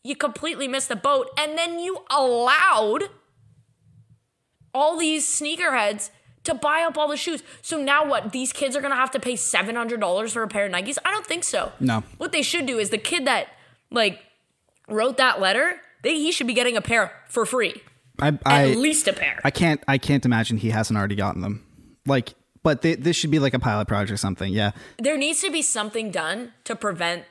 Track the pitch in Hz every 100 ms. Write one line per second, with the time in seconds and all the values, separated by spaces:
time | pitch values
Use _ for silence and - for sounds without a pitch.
0 | 247 285 294 220 311 285 269 262 254 226
1 | 277 277 247 - 302 311 339 339 349 381
2 | - 277 254 240 247 302 370 247 214 262
3 | 392 - _ _ - _ _ _ _ -
4 | _ _ _ _ _ _ _ 262 302 330
5 | 320 311 - - 294 330 349 262 208 214
6 | - _ _ _ - 269 294 311 330 302
7 | 302 294 - 320 - - - 320 277 285
8 | 302 240 214 254 254 - 277 269 277 262
9 | 262 233 247 247 - 170 196 233 226 233
10 | 196 185 226 233 214 208 202 180 202 285
11 | 359 427 - 330 - - - - 131 113
12 | - - 339 320 - 349 269 233 202 214
13 | - 339 269 226 - - - _ _ 233
14 | 208 175 - _ _ _ _ _ - 214
15 | 247 262 254 - 190 214 330 359 - _
16 | 254 320 302 - 247 240 247 226 - 226
17 | 196 - - - 208 254 208 - - _
18 | _ - 147 147 135 139 135 123 294 311
19 | - - 147 - 139 - 170 151 - 135
20 | - 143 127 113 113 113 110 110 110 107
21 | 101 101 98 85 95 104 - - - _
22 | 139 135 - - _ _ 165 147 165 165
23 | 160 170 156 156 139 123 120 107 104 104
24 | 101 101 98 90 95 101 101 - - -
25 | 247 302 285 311 370 311 285 226 214 220
26 | 220 175 156 202 240 _ - 226 208 170
27 | 170 175 -